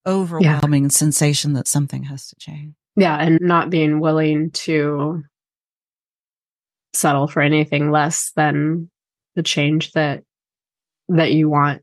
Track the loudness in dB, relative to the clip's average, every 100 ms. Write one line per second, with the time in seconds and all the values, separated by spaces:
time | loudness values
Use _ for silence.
0 | -4 -2 -2 2 2 2 2 2 2 2
1 | 0 2 0 0 -2 -4 -2 -2 -2 -6
2 | -10 -14 -18 -20 -18 -16 -18 -20 _ 0
3 | 2 2 2 2 4 0 2 0 2 2
4 | 0 2 2 0 -2 -6 -2 0 0 -2
5 | -4 -6 -10 _ _ _ _ _ _ _
6 | _ _ _ _ _ _ _ _ _ -2
7 | 0 0 0 0 2 2 0 0 0 2
8 | 0 -2 -6 0 0 0 -2 -2 -6 _
9 | _ _ _ -6 -4 0 0 0 -2 -2
10 | -2 -4 -12 _ _ _ _ _ _ _
11 | -2 0 2 2 2 2 0 -2